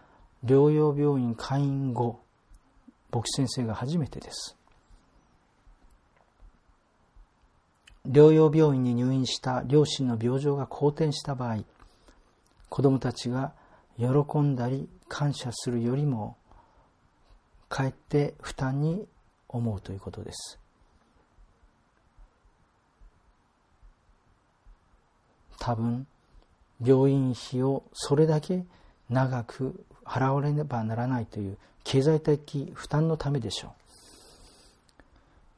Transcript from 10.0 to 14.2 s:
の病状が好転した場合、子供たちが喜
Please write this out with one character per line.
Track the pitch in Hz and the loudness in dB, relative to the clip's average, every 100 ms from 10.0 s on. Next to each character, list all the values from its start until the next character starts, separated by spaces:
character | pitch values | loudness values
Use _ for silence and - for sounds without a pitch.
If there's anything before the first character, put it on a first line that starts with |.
| 131 | -2
の | 117 | 0
病 | 117 131 | 0 0
状 | 147 | 0
が | 139 131 | -2 -4
好 | - 143 | -2 0
転 | 147 156 | 0 -2
し | 147 | -2
た | - | -6
場 | 131 123 | -6 -4
合、 | 110 - _ - _ _ - _ _ _ _ - | -6 -8 _ -20 _ _ -20 _ _ _ _ -10
子 | - | 2
供 | 135 135 | 2 2
た | 127 | 0
ち | 113 123 | -6 -6
が | 127 147 - - - _ - | -4 -6 -10 -20 -20 _ -4
喜 | 123 143 | 0 2